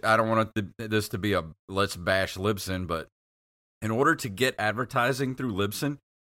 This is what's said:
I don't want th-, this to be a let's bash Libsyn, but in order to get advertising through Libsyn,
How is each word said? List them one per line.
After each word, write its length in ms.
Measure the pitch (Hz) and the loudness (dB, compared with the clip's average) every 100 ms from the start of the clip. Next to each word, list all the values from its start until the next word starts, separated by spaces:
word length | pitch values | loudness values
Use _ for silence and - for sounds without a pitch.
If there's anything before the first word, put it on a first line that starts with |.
I 120 | 110 110 | 4 4
don't 120 | 113 | 4
want 260 | 113 107 | 2 2
th-, 120 | 110 98 - 113 | -2 -4 -6 -2
this 180 | 107 104 | 0 0
to 80 | 104 | -2
be 140 | 104 | 0
a 100 | 92 80 - - | 0 0 -10 -4
let's 280 | 95 101 90 | 0 0 -2
bash 400 | 87 95 95 92 | 0 0 0 -2
Libsyn, 500 | 101 98 95 92 87 | -2 -2 -4 -4 -2
but 220 | 82 - _ _ _ _ _ _ - | -4 -6 _ _ _ _ _ _ -6
in 80 | 110 | -2
order 240 | 113 147 | 2 4
to 140 | 151 123 | 2 -2
get 260 | 95 127 - | -2 0 0
advertising 760 | 107 107 120 131 120 131 131 | -2 -2 -2 0 0 0 -4
through 200 | 127 127 | -4 -4
Libsyn, 420 | 95 101 - 143 143 _ _ | 0 -2 -2 -4 -4 _ _